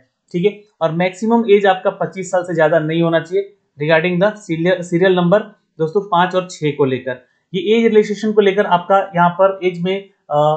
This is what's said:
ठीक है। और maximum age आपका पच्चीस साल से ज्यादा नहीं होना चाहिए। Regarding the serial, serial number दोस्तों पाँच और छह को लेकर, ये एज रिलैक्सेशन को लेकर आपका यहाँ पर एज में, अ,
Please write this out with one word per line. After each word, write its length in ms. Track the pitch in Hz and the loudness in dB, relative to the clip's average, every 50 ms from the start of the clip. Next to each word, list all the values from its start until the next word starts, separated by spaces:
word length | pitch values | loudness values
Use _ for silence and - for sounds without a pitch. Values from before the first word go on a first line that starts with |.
| _ _ _ _ _ _ - | _ _ _ _ _ _ -4
ठीक 120 | 175 180 | -2 -2
है। 140 | 208 202 - - _ _ - | -2 -2 -6 -18 _ _ -4
और 100 | 165 160 | -4 -2
maximum 520 | 156 170 180 190 185 - 220 220 233 233 226 214 | -2 0 -2 -2 -4 -4 -2 0 0 2 4 4
age 160 | 202 208 196 | 4 4 4
आपका 240 | 196 185 185 - 202 - | 2 2 2 0 -4 -4
पच्चीस 340 | - 170 - - 190 180 175 | -4 -6 -6 -6 -10 -8 -4
साल 120 | 196 180 175 | -4 -4 -2
से 120 | 180 170 | -2 0
ज्यादा 240 | 160 156 151 170 160 | 2 2 2 2 2
नहीं 220 | 151 156 160 170 | 0 0 0 0
होना 180 | 170 165 165 160 | 0 2 0 -2
चाहिए। 300 | 156 - 185 196 196 - _ _ _ _ _ 135 | -2 -2 -4 -4 -6 -6 _ _ _ _ _ -6
Regarding 360 | 147 151 165 160 165 180 180 | 0 2 2 2 2 0 0
the 160 | 175 196 214 214 208 | 0 0 0 -2 -4
serial, 420 | - - 165 156 165 185 185 180 175 | -8 -8 -4 -2 0 0 -2 -2 -4
serial 300 | 180 175 165 185 190 185 | -4 -2 0 2 2 2
number 240 | 180 175 175 196 214 208 208 - _ _ _ _ - | 2 2 2 2 0 0 -4 -18 _ _ _ _ -6
दोस्तों 220 | 160 156 - 202 | -4 -2 -2 -4
पाँच 340 | 196 202 175 170 180 180 180 | -4 -2 0 0 0 0 0
और 120 | 185 180 175 | -4 -4 -6
छह 200 | - - 156 147 | -8 -6 -4 -4
को 140 | 143 147 143 | -2 0 0
लेकर, 360 | 131 127 120 127 131 123 - _ _ _ _ _ _ 165 | 0 -2 -4 -6 -8 -10 -10 _ _ _ _ _ _ -8
ये 80 | 190 170 202 | -4 0 0
एज 140 | 220 233 233 | 2 2 2
रिलैक्सेशन 460 | 226 208 214 208 208 208 202 220 214 202 | 4 4 2 2 2 -2 -4 -4 0 2
को 80 | 214 | 4
लेकर 240 | 202 196 190 202 202 | 4 4 2 0 0
आपका 300 | - 180 175 - - 196 196 185 - 170 | 0 0 0 2 2 2 2 0 0 0
यहाँ 140 | 170 175 175 | 2 2 2
पर 280 | 175 190 190 196 190 190 175 | 2 2 0 0 0 0 -4
एज 160 | 180 175 170 | -4 -2 -2
में, 160 | 170 185 190 196 196 - _ _ _ - | -4 -4 -4 -4 -8 -12 _ _ _ -4
अ, 100 | 147 147 151 151 156 | 0 0 2 2 0